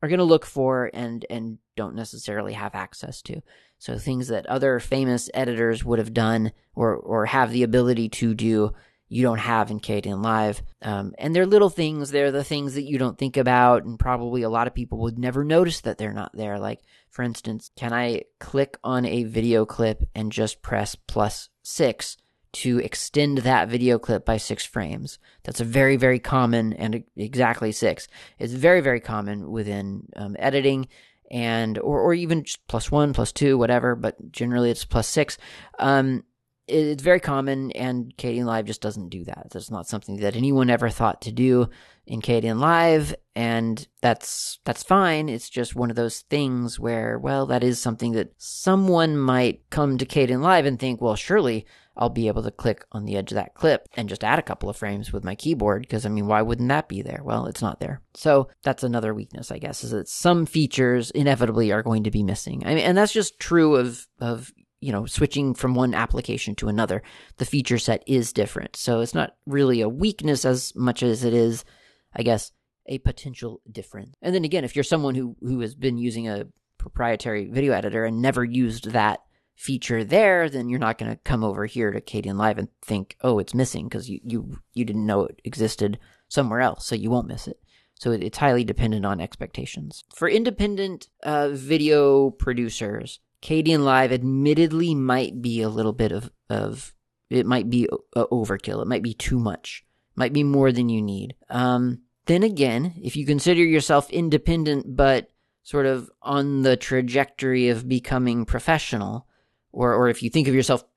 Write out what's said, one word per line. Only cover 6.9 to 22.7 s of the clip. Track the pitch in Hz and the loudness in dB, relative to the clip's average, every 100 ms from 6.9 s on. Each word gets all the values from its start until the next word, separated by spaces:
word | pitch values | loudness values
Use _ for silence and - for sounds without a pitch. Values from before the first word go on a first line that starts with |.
| 80 | 0
or | - 110 107 | -2 -2 0
have | 135 123 | 2 2
the | 120 | 2
ability | 120 120 123 120 113 | 2 4 2 2 -2
to | - 120 | -2 -2
do, | 110 110 110 104 - _ _ _ | 0 2 2 2 -2 _ _ _
you | 113 | 0
don't | 123 113 | 0 0
have | 107 113 101 | 0 0 0
in | 107 | -4
Kdenlive. | - 104 104 98 110 110 107 104 - - | -4 -4 -4 -4 0 2 0 -2 -8 -12
Um, | 110 101 98 - | -8 -6 -8 -8
and | 143 | -2
they're | 165 185 | 2 6
little | 208 202 | 6 6
things. | 170 156 156 139 | 2 -4 -2 -4
They're | 143 143 | 0 2
the | 135 | 0
things | 139 147 143 | -4 -4 -4
that | 135 | -6
you | 139 143 | -4 -2
don't | 127 127 | -2 -2
think | 135 131 | -4 0
about, | 123 127 123 120 | 2 6 6 6
and | - 113 | 2 -4
probably | 127 123 120 123 | -2 -2 -2 -4
a | 113 | -2
lot | 113 120 | 0 -2
of | |
people | - 120 113 | -4 -8 -4
would | 117 113 | -4 -4
never | 123 123 | -4 -2
notice | 147 160 180 160 | 2 4 4 0
that | 113 - | -6 -6
they're | 107 | -6
not | 104 101 | -6 -10
there. | - 107 101 | -8 -8 -6
Like, | 101 113 _ _ _ | -6 -8 _ _ _
for | - | -6
instance, | 123 110 - 110 - - | -6 -6 -8 -10 -10 -10
can | 120 | -4
I | 117 123 110 - _ | -2 -2 -2 -6 _
click | - 139 139 - | -4 0 0 -2
on | - 127 | -4 0
a | 123 104 | 0 -2
video | 113 113 117 113 110 | -2 0 2 4 2
clip | - 113 107 - | 0 0 0 -4
and | - 107 | -4 -6
just | 104 107 - | -2 -2 -4
press | - 107 104 | -4 -4 -4
plus | - - - 104 - - _ | -8 -8 -2 -2 -2 -16 _
six | - - 139 110 - - _ _ _ | -14 0 0 0 -10 -12 _ _ _
to | - 127 | -6 0